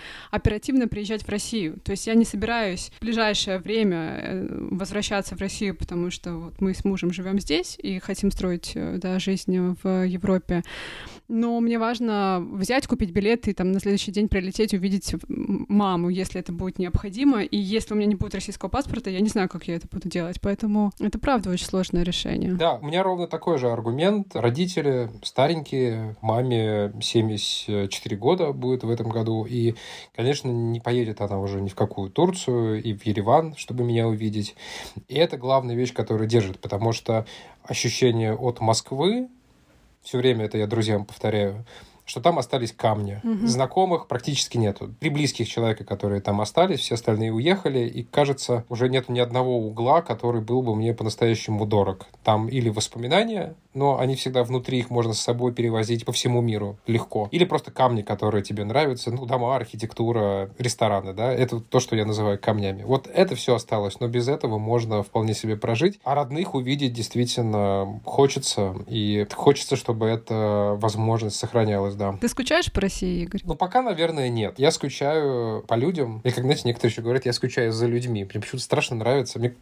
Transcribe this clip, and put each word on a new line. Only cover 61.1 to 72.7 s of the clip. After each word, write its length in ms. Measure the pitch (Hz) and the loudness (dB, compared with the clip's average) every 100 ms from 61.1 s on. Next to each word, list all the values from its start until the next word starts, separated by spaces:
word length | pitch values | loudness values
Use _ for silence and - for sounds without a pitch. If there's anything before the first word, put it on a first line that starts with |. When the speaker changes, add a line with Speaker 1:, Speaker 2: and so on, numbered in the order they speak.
Speaker 2:
да, 180 | 95 123 | -2 0
это 280 | 123 123 113 | 2 0 -2
то, 180 | - 127 | 0 2
что 160 | - | 2
я 100 | 110 | 0
называю 320 | 107 107 104 101 | 0 0 0 0
камнями. 440 | - 104 98 98 | 0 0 -2 -4
Вот 240 | 104 135 - | 0 0 2
это 300 | 175 180 120 | 2 4 2
всё 180 | - | 0
осталось, 460 | 117 - 110 101 - | 0 2 -2 -2 -2
но 80 | 120 | -2
без 180 | 120 120 | 0 0
этого 300 | 151 127 107 | 0 0 -2
можно 460 | 110 120 113 107 | 0 0 2 -2
вполне 300 | 98 117 110 | 0 0 0
себе 220 | 107 110 107 | 0 -2 -2
прожить. 440 | 120 113 180 202 | 0 2 2 0
А 140 | 127 143 | 0 0
родных 380 | 143 156 196 | 0 -2 -2
увидеть 380 | 135 127 143 135 | -2 -2 0 0
действительно 1080 | 117 104 120 120 - 113 104 101 98 98 107 | -2 -2 0 0 0 0 2 2 2 -2 -6
хочется, 680 | - - 139 139 - - 98 95 98 | -2 4 4 4 -2 -2 -2 -4 -6
и 360 | 110 104 104 101 | -2 0 0 0
хочется, 440 | - 143 139 - 123 | 2 4 4 0 -2
чтобы 300 | - 113 110 | -2 0 0
эта 680 | 113 - 110 107 104 101 104 | 0 -2 0 2 2 2 0
возможность 560 | 110 104 110 113 110 - | 0 0 0 0 0 -4
сохранялась, 560 | - 120 107 101 98 | -2 2 2 2 0
да. 80 | 101 98 98 | 0 -2 0
Speaker 1:
Ты 80 | 240 | -2
скучаешь 440 | - 254 330 370 | -2 0 2 2